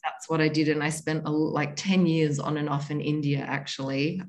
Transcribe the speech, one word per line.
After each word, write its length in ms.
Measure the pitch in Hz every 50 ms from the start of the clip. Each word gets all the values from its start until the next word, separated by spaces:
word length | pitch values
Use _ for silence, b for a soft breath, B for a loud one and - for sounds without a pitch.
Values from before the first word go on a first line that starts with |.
| -
that's 240 | 156 - - - -
what 140 | 160 160 156
I 60 | 156
did. 200 | 143 156 156 147
And 160 | 151 151 147
I 60 | 151
spent 320 | 156 - - - 156 156 156
a, 60 | 156
like, 420 | 151 151 156 - - 147 147 143 -
ten 300 | - - 196 190 185 180
years 340 | 165 160 160 156 151 147 139
on 200 | - - 151 151
and 100 | 147 147
off 220 | 143 143 147 -
in 100 | 151 147
India, 380 | - 147 151 151 143 143 139 139
actually, 840 | - - 131 139 143 - - - 135 135 135 135 143 156 180 185 -